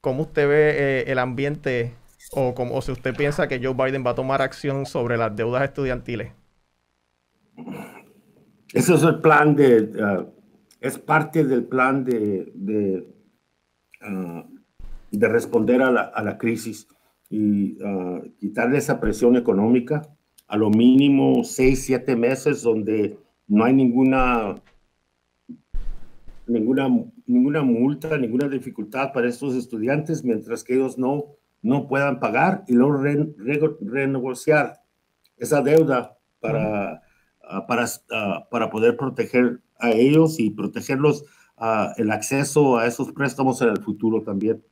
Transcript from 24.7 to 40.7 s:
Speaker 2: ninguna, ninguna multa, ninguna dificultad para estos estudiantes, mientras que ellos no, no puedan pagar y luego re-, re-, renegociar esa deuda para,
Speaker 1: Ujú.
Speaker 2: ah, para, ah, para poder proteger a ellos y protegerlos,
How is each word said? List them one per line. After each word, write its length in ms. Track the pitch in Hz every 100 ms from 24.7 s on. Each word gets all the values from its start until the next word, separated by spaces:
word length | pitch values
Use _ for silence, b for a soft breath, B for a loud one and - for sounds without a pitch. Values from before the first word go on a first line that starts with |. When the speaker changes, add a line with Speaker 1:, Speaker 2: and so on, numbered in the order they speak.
| _ _ _ _ _ _ _ - 240 _ - - - - - - - -
Speaker 2:
ninguna, 420 | 117 110 131 135 120 - - -
ninguna 360 | 123 135 156
multa, 540 | 135 113 131 147 160 147
ninguna 320 | 120 123 143
dificultad 640 | 135 123 - 104 131 135
para 160 | 131 120
estos 260 | 120 143
estudiantes, 680 | 127 120 110 113 151 156 160
mientras 400 | 123 107 - -
que 100 | -
ellos 220 | 127 131 123
no, 280 | 127 147 143 _ _ _
no 260 | 110 139 139
puedan 320 | 139 143 123
pagar 440 | 117 120 170 196 -
y 60 |
luego 240 | 120 135 143
re-, 380 | 143 143 156 -
re-, 400 | 110 151 151 -
renegociar 1000 | 104 131 135 135 127 123 - 151 135 - _ _ _ _ _ _
esa 260 | - 147
deuda 560 | 131 160 156 127 120 _ _ _
para, 540 | 110 110 107 104 92
Speaker 1:
Ujú. 60 | 78 _ _ _ _
Speaker 2:
ah, 220 | - 95 -
para, 200 | 120 117 - _
ah, 360 | 113 101 87 -
para 180 | 120 110
poder 280 | 107 117 117
proteger 640 | 135 - 107 127 123 120 _ _
a 120 | 120
ellos 460 | 110 135 151 160 160
y 120 | 107
protegerlos, 720 | 101 95